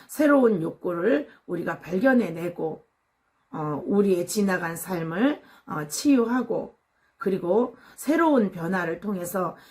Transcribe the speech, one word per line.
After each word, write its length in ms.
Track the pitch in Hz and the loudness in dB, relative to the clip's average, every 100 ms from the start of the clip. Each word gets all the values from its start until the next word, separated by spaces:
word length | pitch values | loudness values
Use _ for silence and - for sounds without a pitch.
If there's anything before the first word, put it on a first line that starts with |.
| - | -10
새로운 560 | - 302 285 240 190 | 2 6 6 6 4
욕구를 640 | 165 - 180 170 196 294 277 - - | -2 -6 -6 -2 0 0 -2 -14 -10
우리가 340 | 170 - - | -6 -6 -8
발견해내고, 1040 | 156 185 262 247 190 165 175 - 160 156 _ _ _ _ _ _ _ | -6 0 4 4 2 -4 -8 -6 -6 -8 _ _ _ _ _ _ _
어, 320 | 165 151 139 339 | -8 -4 -4 0
우리의 400 | 202 202 180 175 | 2 4 2 0
지나간 500 | 214 196 185 165 165 | 0 0 0 -4 -8
삶을, 680 | 175 180 160 175 269 302 - - - | -6 -6 -4 0 0 0 -8 -20 -12
어, 220 | 151 151 | -8 -8
치유하고, 880 | - 294 269 226 247 - - - _ _ _ _ - | -2 2 4 4 0 -2 -4 -6 _ _ _ _ -8
그리고 600 | 196 185 175 202 247 - - - | -4 -2 0 0 0 -4 -20 -10
새로운 540 | - 320 330 277 196 | -2 2 4 4 2
변화를 500 | 175 165 190 170 165 | -2 -4 -4 -4 -6
통해서 560 | 202 190 175 190 151 - - | -6 -6 -4 -4 -4 -6 -20